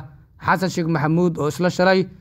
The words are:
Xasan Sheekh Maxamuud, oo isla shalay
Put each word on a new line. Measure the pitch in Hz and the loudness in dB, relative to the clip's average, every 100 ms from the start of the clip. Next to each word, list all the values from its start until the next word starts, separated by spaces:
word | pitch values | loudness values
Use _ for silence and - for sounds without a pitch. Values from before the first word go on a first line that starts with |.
| - - - - | -2 -16 -20 -6
Xasan | - 180 185 | -2 0 0
Sheekh | 180 160 | -2 -2
Maxamuud, | 160 151 165 180 160 | 0 0 2 0 0
oo | 143 | -4
isla | 143 175 | -2 -2
shalay | - 185 190 180 - | 2 2 2 0 -8